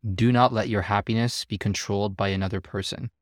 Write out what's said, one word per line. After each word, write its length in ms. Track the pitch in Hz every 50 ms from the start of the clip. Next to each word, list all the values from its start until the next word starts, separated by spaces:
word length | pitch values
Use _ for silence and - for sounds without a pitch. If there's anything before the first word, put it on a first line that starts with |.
| - 110 92
Do 200 | 95 113 120 123
not 180 | 123 123 127
let 160 | 120 110 101
your 140 | 110 110 101
happiness 640 | 92 - 101 101 101 - 110 113 117 120 - - -
be 120 | _ 110
controlled 600 | 98 - 104 98 - - - 101 101 104 104 95
by 120 | - 104 98
another 300 | 98 95 95 92 107 95
person 520 | 90 - - 101 95 - - - 135 117 _ _